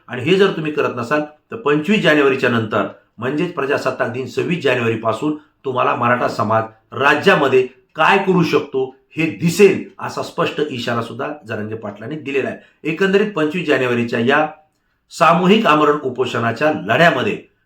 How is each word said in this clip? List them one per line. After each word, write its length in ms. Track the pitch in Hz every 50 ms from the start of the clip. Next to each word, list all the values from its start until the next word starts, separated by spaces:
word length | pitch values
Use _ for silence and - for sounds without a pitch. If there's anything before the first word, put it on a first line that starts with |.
| _
आणि 140 | - 120 123
हे 140 | 117 151 190
जर 160 | 190 202 180
तुम्ही 200 | 165 165 156 151
करत 220 | 147 143 127 123 -
नसाल 260 | 120 117 - 151 151 151 - - _ _ -
तर 40 | 113
पंचवीस 460 | 113 - 143 147 151 151 190 214 202
जानेवारीच्या 480 | 170 165 151 151 139 139 131 120 131 123
नंतर, 380 | 120 113 110 104 117 104 101 - - - _ _ _
म्हणजेच 360 | - 117 131 147 151 175 170 -
प्रजासत्ताक 560 | 143 135 135 143 - - 135 120 - 131 117
दिन 180 | 117 131 131
सव्वीस 360 | 120 - 131 123 147 175 165 131
जानेवारीपासून 720 | 139 123 123 117 113 113 - 110 113 104 - - 151 151 151 - _ _ _ -
तुम्हाला 300 | 135 123 123 127 143 143
मराठा 320 | 127 123 120 123 123 143
समाज 360 | - - - 110 107 110 110 110 - - _ _ -
राज्यामध्ये 760 | - 117 135 143 151 151 - 196 185 165 143 131 131 127 127 - - _ _ _ -
काय 220 | 156 156 165 196
करू 260 | 196 196 190 180 175 165
शकतो 520 | - - - - - - 131 127 123 - _ _ _ -
हे 80 | 156 165
दिसेल, 640 | 160 - - - 170 170 - 202 185 - - - - _ -
असा 220 | 113 120 - 165
स्पष्ट 400 | 165 - - - 165 147 - - 147 -
इशारा 320 | 131 120 - 127 117 117
सुद्धा 260 | 117 - 120 120 139 151 151 - -
जरांगे 280 | 110 117 104 104 104 107
पाटलांनी 400 | - 107 104 101 - 110 123 156
दिलेला 340 | - - 139 139 135 120 110
आहे. 400 | 101 - - _ _ _ - 151
एकंदरीत 420 | 165 - 190 190 190 202 214 -
पंचवीस 360 | - 156 151 151 151 185 160
जानेवारीच्या 520 | 151 139 127 127 123 120 117 117 117 131 117
या 280 | 117 123 139 151 156 - - - _ _ _ _ _ _ _ _ _ _
सामूहिक 540 | - - 170 156 170 175 185 180 208 226 -
आमरण 320 | 160 151 151 151 147 143 147 -
उपोषणाच्या 680 | 131 120 - 127 120 - 120 117 117 113 - 151 156 151 95 87
लढ्यामध्ये 540 | 98 113 135 170 170 143 127 117 104 - - - _ _ _ _